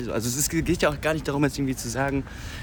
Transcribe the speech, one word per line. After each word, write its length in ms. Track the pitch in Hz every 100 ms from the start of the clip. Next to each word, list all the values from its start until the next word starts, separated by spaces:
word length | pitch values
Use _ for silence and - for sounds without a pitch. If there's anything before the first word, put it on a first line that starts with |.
So, 80 | 117
also 160 | 110 120
es 80 | 127
ist, 140 | 139
geht 320 | 165 135 -
ja 80 | 151
auch 100 | 143
gar 140 | 151
nicht 120 | 156 143
darum, 120 | 139 143
jetzt 120 | 139
irgendwie 200 | 135 127
zu 100 | 123
sagen, 380 | 117 139 135 135 - - -